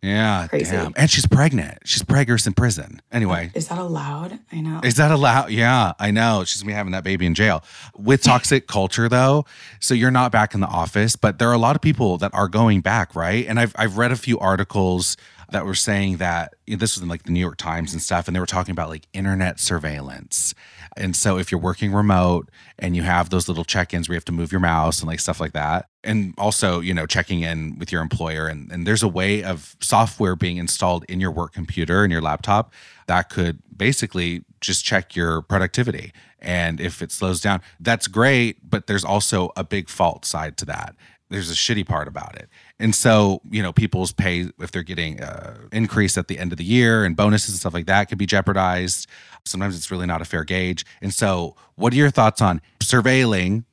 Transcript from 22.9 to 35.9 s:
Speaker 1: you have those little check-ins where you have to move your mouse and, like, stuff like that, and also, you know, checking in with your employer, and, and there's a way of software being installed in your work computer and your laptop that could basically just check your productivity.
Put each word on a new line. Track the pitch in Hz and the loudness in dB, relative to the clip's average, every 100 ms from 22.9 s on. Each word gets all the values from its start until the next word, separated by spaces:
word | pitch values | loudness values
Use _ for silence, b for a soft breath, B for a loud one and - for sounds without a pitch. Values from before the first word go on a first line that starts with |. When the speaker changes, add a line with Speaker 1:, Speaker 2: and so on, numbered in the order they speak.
| 87 | -2
Speaker 1:
you | |
have | 85 87 85 | 2 2 2
those | 92 - | 0 -2
little | 82 85 | -4 -2
check-ins | 98 90 87 82 | -2 -2 -4 -4
where | |
you | 87 | -6
have | - | -4
to | |
move | 85 85 | -4 -2
your | 92 | 0
mouse | 87 82 80 80 | 2 2 2 0
and, | 80 | -4
like, | 82 | -6
stuff | - 87 | -4 -4
like | 80 | -4
that, | 76 73 85 - _ - | -4 -2 -2 -6 _ -4
and | 107 98 - | -2 -2 -2
also, | 104 - 98 87 | -2 0 0 0
you | 87 | -2
know, | 90 78 | -2 -2
checking | - 87 90 | -2 -2 -2
in | 82 82 78 71 | -2 -4 -6 -8
with | 85 | -6
your | 87 | -4
employer, | 80 - 82 78 80 | -4 -4 -4 -6 -6
and, | 76 - | -8 -12
and | 87 85 | -6 0
there's | 107 | 2
a | 110 | 2
way | 87 92 104 | 0 0 0
of | 95 87 - - | -2 -8 -10 -10
software | - 113 110 - 101 90 | 0 2 2 2 -2 0
being | 90 87 | -2 -2
installed | 87 - 90 87 80 | -4 -2 0 -2 -4
in | 92 | -4
your | 92 | -4
work | 78 85 | -4 -6
computer | - 78 - 80 90 104 | -8 -8 -4 0 2 2
and | |
your | 82 | 2
laptop | 80 76 - 104 110 B B B B | -2 -4 0 0 0 B B B B
that | 90 87 | 0 0
could | - 87 78 _ - | -2 -2 -4 _ -2
basically | 104 139 110 92 87 85 - _ | 0 0 -2 -4 -4 -4 -10 _
just | - 95 - | -4 -4 0
check | 104 90 - | -2 -2 -2
your | 85 82 | 0 0
productivity. | - 101 92 - 123 | 0 0 0 0 -2